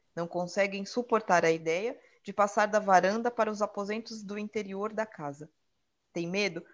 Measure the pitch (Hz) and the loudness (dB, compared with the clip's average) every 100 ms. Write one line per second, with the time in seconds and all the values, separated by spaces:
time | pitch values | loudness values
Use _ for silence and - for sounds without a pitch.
0 | _ - 170 180 175 202 196 196 196 - | _ -8 -6 -4 -2 0 0 -2 -6 -6
1 | 240 220 220 175 165 165 160 165 226 269 | 0 0 4 4 4 2 0 -2 -2 -6
2 | _ _ - 196 202 220 208 208 196 185 | _ _ -6 0 2 2 2 2 6 6
3 | 185 220 233 240 214 208 208 208 202 214 | 6 2 0 0 0 0 -4 -4 -6 -6
4 | 220 220 196 208 214 220 196 196 214 214 | -8 -12 -10 -8 -6 -6 -6 -6 -6 -4
5 | 220 - 143 143 143 _ _ _ _ _ | -6 -8 -10 -10 -14 _ _ _ _ _
6 | _ 170 170 196 202 170 - | _ -8 -4 -2 -2 -4 -12